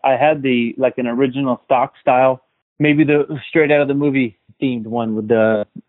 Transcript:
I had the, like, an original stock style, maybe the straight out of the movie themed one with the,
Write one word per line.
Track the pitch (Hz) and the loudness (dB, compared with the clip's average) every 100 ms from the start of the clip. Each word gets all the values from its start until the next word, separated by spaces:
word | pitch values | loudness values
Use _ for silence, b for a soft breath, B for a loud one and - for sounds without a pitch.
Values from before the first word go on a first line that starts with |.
I | 135 | 0
had | 127 147 151 | 2 2 0
the, | 131 123 117 - | 0 -2 -2 -2
like, | 127 127 | -2 -2
an | 120 | -4
original | 120 139 131 135 117 | -2 -2 -2 -4 -4
stock | - 127 135 - | -2 0 -2 -4
style, | 143 127 131 127 _ _ _ - | 0 2 2 0 _ _ _ -2
maybe | 147 147 | 0 2
the | 147 147 139 147 - | 2 2 0 -8 -4
straight | 160 147 | 0 2
out | 147 | 2
of | 139 | 2
the | |
movie | 139 147 135 120 - _ _ | 0 0 0 -2 -6 _ _
themed | 135 120 | -4 -4
one | 110 120 113 | -6 -6 -4
with | 110 107 | -4 0
the, | 113 110 107 104 - | 2 2 0 -4 -14